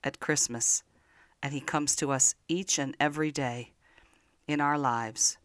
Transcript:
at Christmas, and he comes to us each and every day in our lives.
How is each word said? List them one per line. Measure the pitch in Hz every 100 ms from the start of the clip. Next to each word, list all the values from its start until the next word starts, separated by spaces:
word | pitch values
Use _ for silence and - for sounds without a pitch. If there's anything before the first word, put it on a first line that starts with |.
at | - -
Christmas, | - 151 - 117 - - - _ _ _ _ _
and | 143
he | 143
comes | - 156 147 -
to | 143
us | 135 - - _
each | 170 190 -
and | 139 -
every | 147 147 156
day | 143 135 120 120 _ _ - _ _ _ _ -
in | 147
our | 143 147
lives. | 139 117 113 113 - -